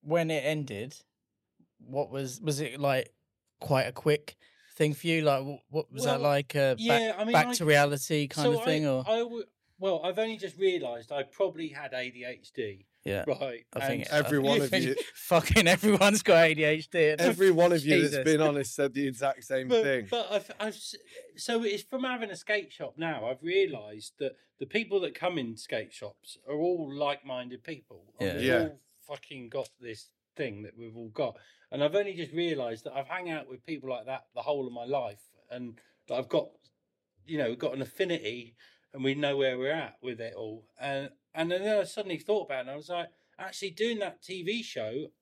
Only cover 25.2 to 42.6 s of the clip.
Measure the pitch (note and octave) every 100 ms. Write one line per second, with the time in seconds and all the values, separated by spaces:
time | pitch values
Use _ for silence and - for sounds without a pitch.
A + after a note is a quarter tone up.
25.2 | F3 E3+ A#2+ A2 - A#2 G#2+ - G#2 -
26.2 | - - - D3+ F3 F3 D3 C#3 C#3+ C#3
27.2 | C3+ B2+ B2 B2 - D#3+ _ G2 _ -
28.2 | G2 F2 B2+ B2 A2 - _ _ - C#3+
29.2 | - C#3 A#2+ C3+ A2+ _ A#2+ A2 - _
30.2 | _ - C3+ G2+ G#2 A2+ A#2 A2+ A#2 G#2+
31.2 | C3 A2 - _ _ C3+ D3 F#3 G3+ F3
32.2 | D3+ D3+ E3+ D3 A#2+ A2+ - C3+ C3+ F3+
33.2 | F3 D#3 C3+ B2+ - D3+ C3 B2 A2+ C3
34.2 | _ B2 A2+ D3 B2+ A#2+ A#2+ C#3 A#2+ G#2
35.2 | _ _ _ B2 B2 A2+ _ _ _ B2
36.2 | C3 D#3+ - _ _ _ _ _ _ _
37.2 | - D#3 B2 B2 D3+ C3 B2 - F#3+ E3
38.2 | G#2 B2 A#2 _ - _ _ C#3 C3 C#3
39.2 | D3 C#3 C3 B2+ C3 D#3+ C3 - B2 A#2
40.2 | A2+ G2 A2 A2+ A2 _ C3+ C#3 C#3 _
41.2 | _ D#3 E3 F3+ G3+ G#3+ F#3 - G3 E3
42.2 | - G#3 - C3+